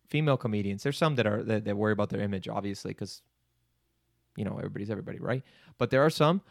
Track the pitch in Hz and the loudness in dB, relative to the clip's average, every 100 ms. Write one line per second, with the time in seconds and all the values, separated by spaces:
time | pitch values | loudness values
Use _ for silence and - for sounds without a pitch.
0 | _ 147 151 131 117 104 98 98 139 143 | _ 0 2 2 2 -2 -2 -2 -4 0
1 | 160 131 107 107 110 110 107 101 107 104 | 2 4 2 2 0 -2 0 0 2 2
2 | 104 104 104 98 107 110 101 98 101 - | 0 -2 -2 -4 -4 -4 -4 -6 -8 -8
3 | 101 - _ _ _ _ _ _ _ _ | -10 -12 _ _ _ _ _ _ _ _
4 | _ _ _ - 98 101 - 98 101 101 | _ _ _ -8 -6 -6 -8 -6 -6 -6
5 | - - - 127 - _ - - 120 135 | -6 -8 -4 -4 -4 _ -20 -4 2 4
6 | 151 - 151 190 - | 4 6 4 4 -2